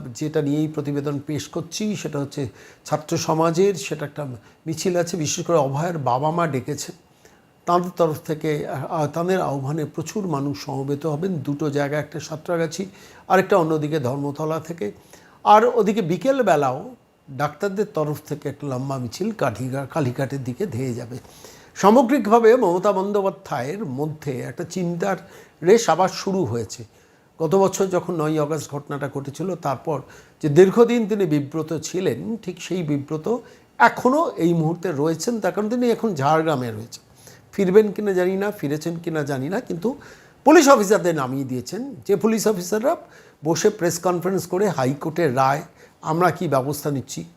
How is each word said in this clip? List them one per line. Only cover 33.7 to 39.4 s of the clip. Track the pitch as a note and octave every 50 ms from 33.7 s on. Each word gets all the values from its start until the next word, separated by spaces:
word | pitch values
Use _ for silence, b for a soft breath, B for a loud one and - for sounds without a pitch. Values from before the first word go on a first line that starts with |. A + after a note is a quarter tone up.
| _ -
এখনও | B3+ A#3 - - - B3 C4+ D4+ E4 C#4 - -
এই | E3 F3 E3+
মুহূর্তে | E3+ D#3 D#3 E3+ F3 F3 F#3+
রয়েছেন। | E3 C3+ D3 D#3+ D#3+ D#3 D#3+ A#3 A#3+ A3
তার | G3 F#3
কারণ | E3 G3+ G#3+ G#3+
তিনি | A#3+ B3 B3 A#3+
এখন | A3+ A#3 - A#3 F#3+
ঝাড়গ্রামে | C#3 C3+ C#3+ D#3 D#3+ D#3+ D#3+ D3+ C3 B2+ A#2+
রয়েছেন। | A2 G#2+ A2+ A2+ - - _ _ B B B B B B B _
ফিরবেন | - - G3+ F3+ F3+ G#3+ A3 G#3
কিনা | F#3 - G#3 G#3 F#3+
জানি | F3+ F3+ F3+ F#3+ F#3+
না, | G3 G#3
ফিরেছেন | G3+ G#3 - C#3+ D3 D3+ D3+ E3+ E3+
কিনা | E3 E3+ E3+ D#3+ D#3 D3
জানি | C3 C#3+ C3